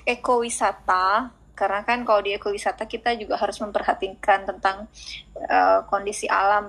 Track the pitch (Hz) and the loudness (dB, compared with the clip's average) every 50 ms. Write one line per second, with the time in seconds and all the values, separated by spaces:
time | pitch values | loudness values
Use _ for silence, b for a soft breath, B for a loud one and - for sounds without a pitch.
0 | - 247 240 240 - 247 247 233 240 233 233 - 233 196 - - - - 185 185 | -4 -4 -4 -2 0 2 2 2 2 -2 -2 0 0 -2 -2 -2 0 0 2 2
1 | 185 190 202 226 262 240 - _ - - _ - 196 196 196 202 214 - 240 247 | 4 2 2 2 0 -4 -10 _ -20 -20 _ -2 -2 -2 -2 -2 -2 -2 -2 -2
2 | 240 226 214 202 202 202 202 202 - 208 202 202 - 202 - - 220 220 - 220 | 2 2 2 4 2 0 -4 -4 -4 -4 -4 -2 -4 -4 -4 -4 -8 -8 -8 -4
3 | - 240 233 220 208 - 202 - 214 196 196 - 220 208 208 202 - - 175 - | -2 -2 -2 -2 -4 -4 -2 -2 -2 -4 -4 -6 -8 -4 -4 -2 0 0 -2 -2
4 | 190 190 190 - - 214 196 196 202 208 185 - - 190 190 202 214 - B B | -4 -6 -8 -2 2 2 2 2 2 -4 -8 -2 -2 -2 -2 -2 -8 -14 B B
5 | B B B B B B - - - - 190 185 185 185 - - 220 - 202 196 | B B B B B B -12 -10 -4 0 2 4 6 6 4 4 2 0 -2 -2
6 | 196 202 208 - - - 202 190 190 202 208 208 202 | -2 -4 -6 -6 -4 0 0 2 4 4 4 2 0